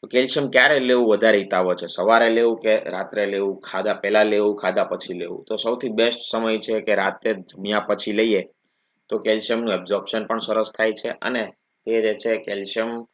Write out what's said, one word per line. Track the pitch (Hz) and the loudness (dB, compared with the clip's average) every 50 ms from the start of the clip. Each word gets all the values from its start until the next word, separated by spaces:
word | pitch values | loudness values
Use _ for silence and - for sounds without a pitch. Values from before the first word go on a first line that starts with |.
તો | - - | -12 0
કેલ્શિયમ | - 123 131 131 - 156 143 127 | 0 2 2 2 0 -2 -2 2
ક્યારે | 113 127 127 143 151 139 | 4 6 6 6 6 4
લેવું | 127 127 127 123 123 113 | 4 4 4 4 6 4
વધારે | 104 101 110 113 107 101 | 4 4 6 4 4 4
હિતાવહ | 95 98 98 92 92 92 90 | 2 2 0 0 2 0 -2
છે? | - - | -2 -4
સવારે | - - - 90 104 117 113 117 117 | -8 -6 -2 4 4 6 6 6 4
લેવું | 113 117 117 117 113 113 | 2 2 2 0 -2 0
કે | - 110 107 - | 2 2 2 2
રાત્રે | - - 90 92 95 - - 104 101 | 0 -4 -8 -8 -8 -6 -4 -4 -2
લેવું, | 101 101 98 101 98 95 - | -2 -2 -2 -2 -2 -4 -6
ખાધા | - - - 95 95 104 98 | -10 -8 -6 -4 -2 -2 -4
પહેલા | - - 101 104 107 | -2 -2 2 4 4
લેવું, | 107 107 104 104 104 104 101 | 4 4 4 2 2 2 0
ખાધા | 101 - 95 95 104 95 | 0 -2 -2 0 0 -2
પછી | - 92 92 - - 90 | -2 -4 -8 -6 -10 -8
લેવું? | 90 87 85 90 - - | -8 -8 -10 -10 -12 -8
તો | - 110 | -8 -6
સૌથી | 107 - 113 123 123 135 123 | -4 -2 -4 -4 -4 -4 -6
બેસ્ટ | 107 110 117 120 117 - - - | 0 0 0 0 0 -4 -8 -6
સમય | - 113 113 113 110 107 | -4 -2 -2 -2 -2 -2
છે | - - 113 110 | -2 -4 -4 -4
કે | - - 104 | 0 0 0
રાતે | 98 95 98 - - - 113 107 | 2 0 -2 -2 -2 -2 -2 -2
જમ્યા | 95 92 - - 95 95 98 104 107 | -2 -6 -18 -16 -10 -4 -2 -2 -2
પછી | - - 107 104 - 110 | 0 0 -4 -2 -2 -2
લઈએ, | 104 104 113 117 104 95 - - _ _ _ _ _ _ _ _ _ _ _ _ | 0 2 2 4 2 0 0 -4 _ _ _ _ _ _ _ _ _ _ _ _
તો | - 107 | -6 -4
કેલ્શિયમનું | - 110 110 110 104 - 117 117 117 113 98 | 0 0 0 0 0 -2 -2 -2 0 -2 -2
એબ્ઝોર્પ્શન | 90 92 - 101 98 98 - - 113 107 | -2 -2 -2 -4 -4 -2 -4 -6 -6 -2
પણ | - 113 113 | -2 -4 -4
સરસ | 110 - 107 110 110 - | -2 -2 0 0 -2 -2
થાય | - - 113 113 | -2 -2 0 0
છે | 107 - - 117 | -2 -2 -6 -8
અને | - - - - 127 120 107 98 - _ _ _ _ _ _ | -8 -6 -6 -4 -2 -2 -4 -6 -8 _ _ _ _ _ _
તે | 110 113 113 | -2 0 0
જે | 110 110 107 | 2 0 -2
છે | 104 - 113 113 | -2 -2 -2 -2
કેલ્શિયમ | 110 - - 101 101 98 98 - 113 113 117 117 117 117 _ | -2 -4 -6 -6 -6 -6 -6 -6 -4 -4 -4 -6 -10 -12 _